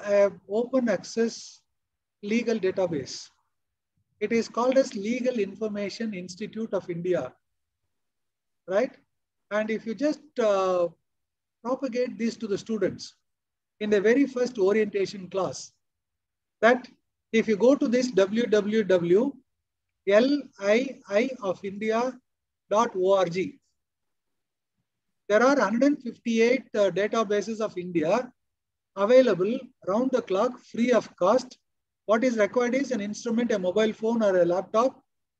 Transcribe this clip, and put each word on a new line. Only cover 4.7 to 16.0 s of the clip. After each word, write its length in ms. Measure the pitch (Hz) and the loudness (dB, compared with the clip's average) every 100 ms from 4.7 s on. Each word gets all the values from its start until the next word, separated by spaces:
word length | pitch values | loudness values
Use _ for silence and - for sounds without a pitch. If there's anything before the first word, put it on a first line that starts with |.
| 262 | 2
as 160 | - | 0
Legal 460 | 208 208 247 247 240 | -4 -6 -4 -2 -2
Information 760 | 196 - 220 202 196 - 226 | -4 -6 -8 -6 -8 -8 -10
Institute 600 | 185 180 - 208 214 226 | -10 -12 -12 -12 -10 -6
of 160 | 190 180 | -6 -6
India, 440 | 170 180 165 127 - _ _ _ _ _ _ _ _ _ _ _ _ 170 | -8 -4 -4 -4 -14 _ _ _ _ _ _ _ _ _ _ _ _ -4
right? 280 | 196 262 - _ _ _ _ _ | -2 -2 -6 _ _ _ _ _
And 180 | 208 220 | -4 -2
if 140 | 214 226 | -4 -6
you 100 | 214 | -4
just, 260 | 302 294 - - | -4 -4 -8 -2
uh, 480 | 214 196 185 180 170 - _ _ _ _ _ _ | 0 2 0 0 -2 -6 _ _ _ _ _ _
propagate 540 | 233 262 269 240 254 196 | -6 -4 -4 -4 -4 -4
this 180 | 226 - | -4 -4
to 100 | 214 | -6
the 100 | 190 | -6
students 580 | - 220 175 120 - _ _ _ _ _ _ _ | -4 -2 -2 -4 -14 _ _ _ _ _ _ _
in 100 | 208 | 0
the 120 | 208 | 2
very 240 | 208 269 262 | 4 4 2
first 320 | 247 247 214 | 0 -4 0
orientation 720 | 190 220 208 202 185 202 175 | 2 2 0 -2 -4 -6 -8
class, 420 | 190 160 131 - _ _ _ | -6 -6 -8 -16 _ _ _